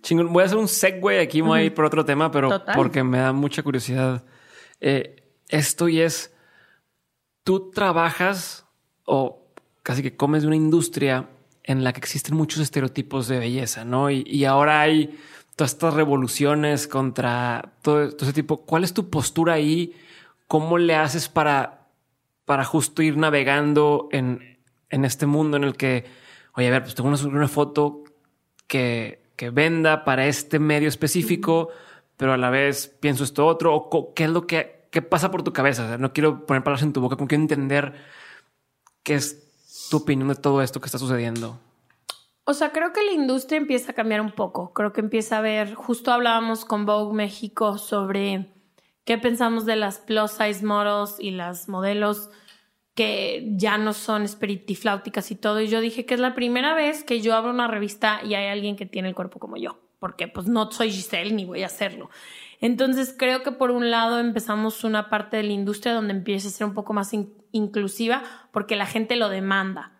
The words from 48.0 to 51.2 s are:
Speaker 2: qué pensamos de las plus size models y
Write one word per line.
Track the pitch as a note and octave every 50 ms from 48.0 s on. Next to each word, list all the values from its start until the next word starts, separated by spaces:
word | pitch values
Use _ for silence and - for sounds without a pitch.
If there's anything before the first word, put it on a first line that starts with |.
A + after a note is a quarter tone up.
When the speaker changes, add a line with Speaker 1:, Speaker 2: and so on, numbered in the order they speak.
| G3 F#3+ G3 G3+ G3 G3+ G3 F#3+ F#3+ - _ _ _ _ _ _ _ _ _ _ _
Speaker 2:
qué | - A#3
pensamos | A3+ A#3 B3 A#3+ A#3 B3+ A3+ A#3 A3+ A3
de | A3 A3
las | A3 G#3+ G3 G3 -
plus | - - A3 G#3+ G#3+ G#3+ G#3+
size | - G#3+ G#3 G#3 F#3+ G3+
models | G#3+ G#3 G#3 G#3 G#3 G#3 G#3 G3+ G3+ G#3
y | -